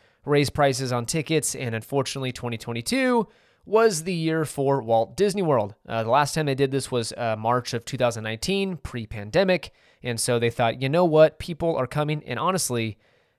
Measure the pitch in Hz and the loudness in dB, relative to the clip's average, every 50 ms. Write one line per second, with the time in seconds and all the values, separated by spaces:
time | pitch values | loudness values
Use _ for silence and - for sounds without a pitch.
0 | _ _ _ _ - 139 147 143 143 135 - 151 143 139 131 123 135 123 123 120 | _ _ _ _ -2 2 2 2 2 2 2 2 2 2 2 0 -2 -2 -2 -4
1 | 120 - - 160 - - 160 151 - - - - 135 117 - 113 113 - 143 139 | -2 -2 -4 -4 -2 0 0 0 0 -2 -6 -4 -6 -4 -4 -6 -6 -2 -2 -2
2 | 127 - - 139 131 127 123 - - 120 117 110 - 120 117 117 - - 240 269 | -2 -2 -4 -6 -6 -6 -6 -6 -6 -6 -6 -6 -6 -6 -6 -6 -4 -2 -2 0
3 | 262 254 247 233 214 - _ _ _ _ _ _ _ 175 196 220 226 226 190 156 | 2 2 2 2 0 -2 _ _ _ _ _ _ _ 0 4 4 6 4 4 2
4 | 160 190 185 165 160 160 160 160 156 - - - 135 139 139 135 113 110 113 113 | -4 -4 -2 -2 0 0 0 0 -2 -2 -2 0 2 2 2 2 2 2 4 2
5 | 113 - 123 - 202 208 185 208 185 156 139 117 104 101 107 _ _ - 117 113 | 2 0 0 0 0 0 2 0 0 2 2 2 0 -2 -6 _ _ -6 -4 -4
6 | 110 113 123 143 147 139 - 160 151 143 135 127 139 135 135 135 - - 131 120 | 0 2 2 2 2 2 0 -2 -2 -2 0 0 0 0 0 -2 -4 -2 -4 -4
7 | 113 - - 98 120 113 110 107 110 113 120 123 120 - 127 113 - - - 120 | -4 -4 -6 -4 -4 -4 -2 -2 0 0 0 0 0 -4 -6 -8 -6 -6 -4 0
8 | 127 120 110 113 110 110 113 110 - 185 196 196 196 190 180 151 - - - 120 | 0 0 0 -2 -6 -6 -6 -6 -4 -2 0 0 -2 -2 -6 -10 -12 -12 -10 -10
9 | 113 - - 107 104 107 107 165 196 185 180 - - - _ _ _ _ _ _ | -10 -10 -10 -12 -8 0 2 2 4 4 2 0 -2 -8 _ _ _ _ _ _
10 | - 123 117 110 - - 123 117 117 117 - - 120 117 123 123 135 131 151 175 | -6 -6 -4 -4 0 0 0 2 2 0 0 2 0 0 0 0 -2 0 4 4
11 | 180 165 151 156 156 151 - - - - 165 - 170 165 156 131 127 - - 151 | 4 6 8 8 8 8 6 -2 -10 -10 -6 -2 0 0 0 0 -2 -2 -2 -2
12 | 147 151 151 151 - - 127 - 147 180 190 170 - - 123 117 113 110 104 _ | -2 -2 -2 -6 -6 -8 -6 -2 -2 0 0 0 -2 -2 -2 -2 -2 -4 -6 _
13 | _ _ _ _ _ _ _ | _ _ _ _ _ _ _